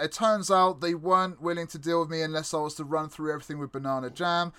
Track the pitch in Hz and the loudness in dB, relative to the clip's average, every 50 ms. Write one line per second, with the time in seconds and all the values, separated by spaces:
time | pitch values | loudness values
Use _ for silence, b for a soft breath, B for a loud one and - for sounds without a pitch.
0 | 147 156 - - 226 220 214 208 180 - 196 185 185 185 180 135 165 170 175 165 | -2 -4 -2 2 2 2 2 2 2 4 6 6 6 6 4 2 0 -2 -2 0
1 | 151 180 185 185 185 185 180 139 151 170 170 170 165 - - 160 139 165 170 170 | 2 4 4 4 4 2 -2 -4 -4 -2 -2 -2 -4 -8 -10 -6 -2 0 2 2
2 | 165 151 165 160 160 156 156 156 156 - - 156 151 151 151 - 156 139 156 156 | 2 0 -2 -2 -2 -2 -2 -4 -4 -2 -2 -2 -2 -2 -4 -6 -6 -2 -2 -2
3 | 156 151 - - 156 151 151 147 - - 147 147 143 127 - 135 139 135 135 131 | -2 -4 -8 -6 -4 -4 -4 -4 -6 -8 -8 -8 -8 -8 -8 -6 -4 -2 -2 -2
4 | 127 123 127 - 180 175 170 175 175 175 - | -4 -6 -6 -2 0 0 2 2 0 -2 -4